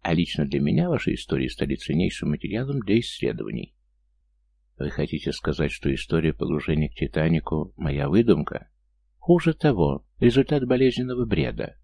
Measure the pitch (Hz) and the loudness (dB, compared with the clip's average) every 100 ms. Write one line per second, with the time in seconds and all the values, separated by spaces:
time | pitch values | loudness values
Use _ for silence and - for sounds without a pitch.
0 | 90 82 85 - 71 71 73 - 175 139 | 2 0 0 -2 -2 0 2 2 2 0
1 | - - - 69 64 - 69 69 - 73 | 0 -4 -2 -2 -2 -4 -4 -4 -2 0
2 | 92 - 76 76 - 107 135 139 101 110 | 0 -2 -4 -4 -4 -6 -4 -4 0 0
3 | - - 62 - 53 57 - _ _ _ | 0 -6 -4 -4 -8 -8 -10 _ _ _
4 | _ _ _ _ _ _ _ _ 71 - | _ _ _ _ _ _ _ _ -6 -4
5 | 73 76 - - - 73 71 - 71 67 | -4 -4 -6 -4 -4 -2 -4 -2 -2 -2
6 | - 82 78 - 73 76 - 76 76 - | -2 0 0 -2 -2 -2 0 0 -2 -4
7 | 71 78 80 82 - 78 - - 123 143 | -4 0 2 0 0 -4 -4 -6 -4 -2
8 | 143 95 117 76 - - - _ _ _ | 2 4 4 2 0 -8 -12 _ _ _
9 | _ _ - 175 165 - 151 107 73 69 | _ _ 2 4 4 2 2 4 2 0
10 | _ - 120 127 131 147 123 127 131 120 | _ 2 4 4 2 0 2 4 4 2
11 | 127 123 113 92 69 57 50 - | -4 -4 0 0 0 -4 -10 -12